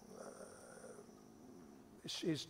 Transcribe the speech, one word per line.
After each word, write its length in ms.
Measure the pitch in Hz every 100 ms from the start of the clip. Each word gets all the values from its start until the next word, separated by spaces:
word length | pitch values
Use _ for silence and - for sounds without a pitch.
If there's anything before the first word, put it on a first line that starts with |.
| - - - - - - - - - - - - - - - - - - - -
he's 420 | - - 180 147 -